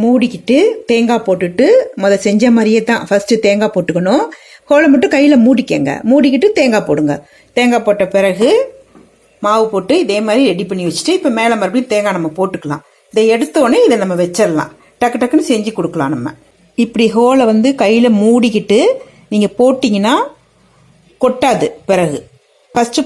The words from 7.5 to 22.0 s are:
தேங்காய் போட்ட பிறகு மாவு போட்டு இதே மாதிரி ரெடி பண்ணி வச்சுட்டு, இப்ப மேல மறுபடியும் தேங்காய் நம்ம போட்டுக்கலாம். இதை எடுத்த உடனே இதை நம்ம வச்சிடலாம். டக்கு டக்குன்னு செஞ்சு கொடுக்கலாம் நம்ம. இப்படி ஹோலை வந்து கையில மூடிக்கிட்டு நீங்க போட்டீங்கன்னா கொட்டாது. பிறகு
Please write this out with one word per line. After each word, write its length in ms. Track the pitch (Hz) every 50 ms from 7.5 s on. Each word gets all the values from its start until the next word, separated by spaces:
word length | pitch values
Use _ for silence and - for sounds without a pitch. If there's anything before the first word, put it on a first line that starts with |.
| _ 240
தேங்காய் 280 | 240 247 240 233 233 214
போட்ட 200 | 202 208 196 180 -
பிறகு 340 | 196 196 196 180 180 220 277 415 480 539 - - - _ _ _ - - _ _ _ _ _ _ _ -
மாவு 220 | 208 214 220 220 220 208
போட்டு 200 | 190 190 - 277 359 320
இதே 120 | 196 196 208 220 214
மாதிரி 200 | 208 254 277 214
ரெடி 140 | 175 180 196 185
பண்ணி 160 | 196 185 175 170
வச்சுட்டு, 260 | 160 - - - 359 370
இப்ப 120 | - 294 226 226
மேல 120 | 226 233 233 220
மறுபடியும் 300 | 196 180 185 254 247 - 214
தேங்காய் 240 | 208 202 208 190 180
நம்ம 120 | 165 160 156 180
போட்டுக்கலாம். 440 | 185 190 180 - - 147 147 143 - _ _ _ _ _ -
இதை 100 | 220 220 226 226
எடுத்த 220 | 233 285 294 - 330 269
உடனே 160 | 233 269 466 494 359
இதை 80 | 247 208
நம்ம 140 | 190 190 180 175
வச்சிடலாம். 500 | 180 175 175 220 214 175 160 151 135 - - _ _ _ _ _
டக்கு 160 | 247 240 240 233
டக்குன்னு 280 | 247 247 - - - -
செஞ்சு 220 | 247 214 208 220 214 -
கொடுக்கலாம் 360 | 170 170 - 160 139 135 156
நம்ம. 160 | 123 120 - - - _ _ _ _ _ _ _ - 233
இப்படி 220 | 226 - 220 233 214 190
ஹோலை 280 | 226 240 247 262 269 247 220
வந்து 200 | 214 220 220 269 269 277
கையில 260 | 226 196 220 233 240 247 220 202
மூடிக்கிட்டு 580 | 208 220 233 247 214 208 196 214 - - 202 233 311 466 523 - - - _ _ _ _ 208
நீங்க 140 | 214 208 196 - -
போட்டீங்கன்னா 540 | 247 262 254 254 - 233 208 196 196 220 277 359 494 571 - _ _ _ _ _ _ _ _ _ _ _ _ _ _ _ _ _ 269
கொட்டாது. 440 | 247 247 254 285 269 226 170 151 - - - - -
பிறகு 300 | 190 180